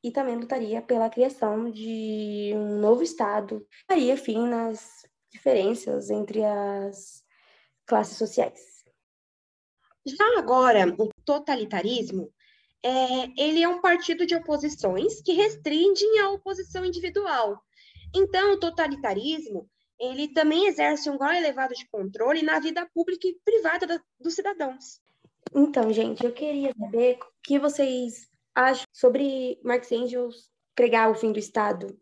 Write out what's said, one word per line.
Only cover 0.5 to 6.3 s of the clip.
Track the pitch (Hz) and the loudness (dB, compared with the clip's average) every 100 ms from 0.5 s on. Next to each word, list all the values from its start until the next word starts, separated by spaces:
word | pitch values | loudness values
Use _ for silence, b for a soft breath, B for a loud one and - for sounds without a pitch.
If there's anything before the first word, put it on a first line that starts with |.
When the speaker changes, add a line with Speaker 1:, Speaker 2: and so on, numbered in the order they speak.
| 262 220 226 | -6 -4 -6
Speaker 1:
pela | - 247 226 | -2 0 0
criação | 233 254 277 220 214 233 | 2 0 2 -2 -2 -4
de | 214 220 220 220 214 214 208 208 214 | -8 -8 -6 -6 -6 -6 -6 -4 -4
um | 208 208 | -2 0
novo | 208 247 | 4 4
Estado, | 330 - 208 208 202 214 - | 2 -2 -2 -2 -4 -12 -14
que | - - | -20 0
faria | 359 247 277 | 2 2 0
fim | 269 220 240 | -2 -2 -2
nas | 233 226 214 - - _ _ _ | -2 -4 -8 -14 -20 _ _ _
diferenças | - 277 240 190 233 - - 202 | -4 2 4 2 -2 -4 -6 -2
entre | 208 208 | -4 -2